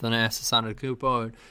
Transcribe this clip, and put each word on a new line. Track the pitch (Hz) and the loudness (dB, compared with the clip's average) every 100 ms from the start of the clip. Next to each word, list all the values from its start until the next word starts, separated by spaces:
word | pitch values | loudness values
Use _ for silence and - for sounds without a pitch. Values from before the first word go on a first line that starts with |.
Thanasis | 117 113 113 - - | 0 2 2 0 0
Antetokounmpo, | 117 110 110 135 123 131 123 113 113 - | 0 0 -4 -6 -2 0 0 -2 -8 -20